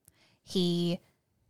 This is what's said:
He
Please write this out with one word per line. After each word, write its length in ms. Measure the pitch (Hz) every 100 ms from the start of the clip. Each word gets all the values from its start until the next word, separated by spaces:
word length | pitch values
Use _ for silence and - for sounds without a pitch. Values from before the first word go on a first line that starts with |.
| - _ _ _
He 580 | - 196 175 175 175 175 - _ _ _